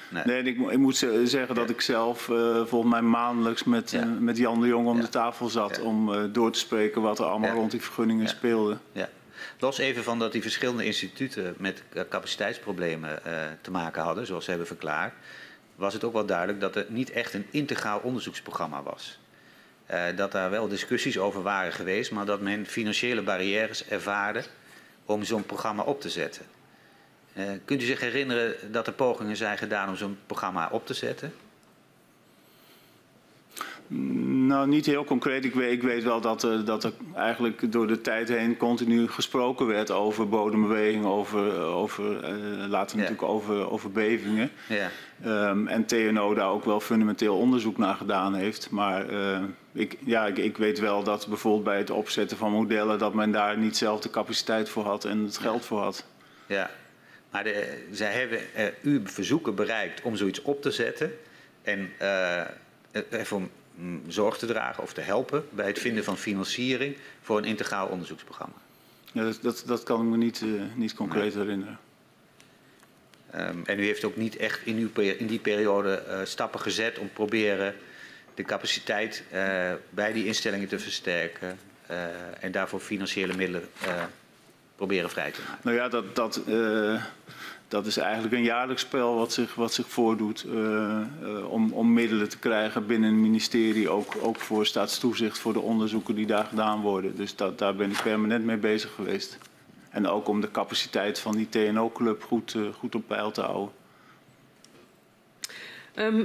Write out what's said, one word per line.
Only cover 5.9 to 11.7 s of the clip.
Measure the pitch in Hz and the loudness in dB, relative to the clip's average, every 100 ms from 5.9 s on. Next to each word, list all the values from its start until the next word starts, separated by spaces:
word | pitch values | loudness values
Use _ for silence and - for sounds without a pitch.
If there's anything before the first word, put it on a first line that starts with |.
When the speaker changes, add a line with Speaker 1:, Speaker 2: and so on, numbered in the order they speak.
| 107 107 | 2 4
Speaker 2:
eh, | 101 104 | 2 2
door | 113 113 | 4 4
te | 110 | 2
spreken | - 113 107 113 | 0 2 2 4
wat | 110 107 | 2 2
er | 87 | 2
allemaal | 104 98 | 2 2
Speaker 1:
Ja. | 113 | 2
Speaker 2:
rond | 110 | 0
die | 120 | -2
vergunningen | - - 113 113 | -4 0 2 4
Speaker 1:
Ja. | 104 | 2
Speaker 2:
speelde. | - 120 113 107 107 - | 0 2 4 2 0 -6
Speaker 1:
Ja. | 98 95 - - - - - | -6 -6 -8 -20 -16 -16 -4
Los | 127 139 | -2 0
even | 135 120 | 0 0
van | 113 117 | -2 0
dat | 113 | 0
die | 113 | 0
verschillende | 110 - 127 120 104 | -2 -2 0 0 0
instituten | 104 95 - 135 - 92 85 | -2 -4 -4 -6 -4 -6 -4
met, | 98 | -4